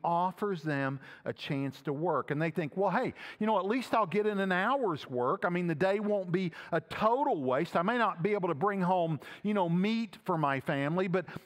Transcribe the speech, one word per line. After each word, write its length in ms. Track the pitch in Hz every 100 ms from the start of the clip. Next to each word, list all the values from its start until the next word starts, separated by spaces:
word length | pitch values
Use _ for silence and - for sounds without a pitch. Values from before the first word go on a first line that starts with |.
offers 640 | 165 170 180 180 208 185
them 340 | 156 139 139 135 - - -
a 80 |
chance 480 | 120 - 143 139 131
to 100 | -
work. 400 | 139 175 147 120
And 100 | 147
they 80 | 165
think, 280 | 160 156 -
"Well, 120 | 196
hey, 240 | 190 233 - - -
you 80 | 214
know, 140 | 214
at 60 | 185
least 280 | 254 233
I'll 120 | 240 202
get 200 | 185 208
in 140 | 202
an 140 | 196
hour's 560 | 180 202 277 226 156 -
work. 340 | 127 123 185
I 60 | -
mean, 180 | 175 175
the 80 | 156
day 240 | 190 202
won't 320 | 208 208 180
be 220 | 175 185 - -
a 80 | 165
total 640 | - - 220 247 294 196
waste. 320 | 127 127 170 -
I 60 |
may 160 | 175 240
not 260 | 220 175
be 80 | 175
able 160 | 208 180
to 80 | 151
bring 240 | 196 196
home, 400 | 180 185 165 151 - -
you 100 | 202
know, 140 | 208 175
meat 500 | 170 196 226 226 -
for 140 | - 170
my 240 | 147 135
family, 480 | - 143 143 170 190
but 160 | 180 - -